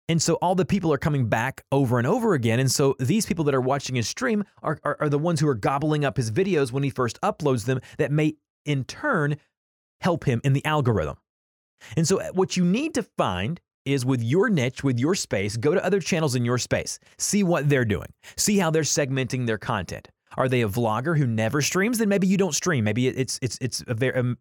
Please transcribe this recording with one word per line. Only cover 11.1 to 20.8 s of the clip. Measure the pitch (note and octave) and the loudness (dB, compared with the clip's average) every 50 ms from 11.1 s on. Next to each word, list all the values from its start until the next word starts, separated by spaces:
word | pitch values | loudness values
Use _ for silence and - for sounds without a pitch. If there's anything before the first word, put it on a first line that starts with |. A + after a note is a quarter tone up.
| C2+ - _ _ _ _ _ _ _ _ _ _ _ _ - - - | -6 -10 _ _ _ _ _ _ _ _ _ _ _ _ -20 -6 -2
And | D3 E3+ | -2 0
so | D#3 F#3+ F3 - - - | 2 0 0 -2 -2 0
what | F3+ F#3+ F#3+ - | 0 0 0 2
you | F#3 F3+ | 2 2
need | F3 F3+ A#3 D4 E4 E4 | 2 2 2 0 -2 -2
to | C4 G#3+ | -4 -4
find | - _ - F3 A#2+ F#2+ F2 F#2 A#2 E3+ F3 - _ _ _ _ | -4 _ -2 0 0 0 -2 -2 -4 -6 -8 -12 _ _ _ _
is | C3+ C#3 C#3+ B2 | -2 -2 0 2
with | B2+ C3+ B2+ A2+ | 0 0 0 0
your | A2+ C3 F3+ G3 B3+ | 0 2 2 2 2
niche, | G#3 D3+ B2 B2+ - - - | 2 2 0 -2 -2 -2 -2
with | C#3 B2+ A#2 | 0 0 2
your | B2 D3+ F#3+ | 0 0 0
space, | G3 - - - G#2+ F#2+ G#2+ G2+ | -2 -2 -2 -2 -2 -2 -2 -2
go | A#2 G#2+ D3 D#3 | -2 0 2 2
to | G3+ - | 2 2
other | F3+ G3 G3+ | 2 0 0
channels | E3 - - D#3+ D#3+ D3+ A#2+ | 0 0 0 0 0 0 0
in | B2+ A#2+ | 0 0
your | A#2 B2 B2 | 0 0 -2
space, | - - - G#2 D#2+ - - - _ - - - | -2 -2 -2 -2 -2 -4 -8 -12 _ -18 -10 -6
see | - - - G3+ G3+ | -4 -2 0 2 2
what | F3 E3+ D#3 C#3 D3 | 2 2 2 2 2
they're | C#3+ C3 B2 | 2 2 2
doing, | A2+ G2+ - - - - _ - - - | 2 0 -2 -4 -10 -16 _ -20 -12 -6
see | - - - G#3+ G3 | -2 0 2 2 2
how | F#3+ D#3+ | 2 2
they're | D#3 D#3+ D#3 | 2 0 0
segmenting | - - - D3 B2+ C3+ C3+ C3 A#2 - B2+ B2+ A#2 | 0 0 0 0 0 -2 -2 -2 -2 -2 -2 -2 -2
their | A2 G2+ | -2 -2
content. | - - B2 G#2 F2 - - - - - _ _ _ _ - | -2 -4 -4 -4 -4 -6 -10 -12 -14 -18 _ _ _ _ -4
Are | - C3 C3 | -2 0 2
they | B2+ B2 A#2 | 2 2 2
a | G#2 | 0
vlogger | F#2+ A#2 | 0 0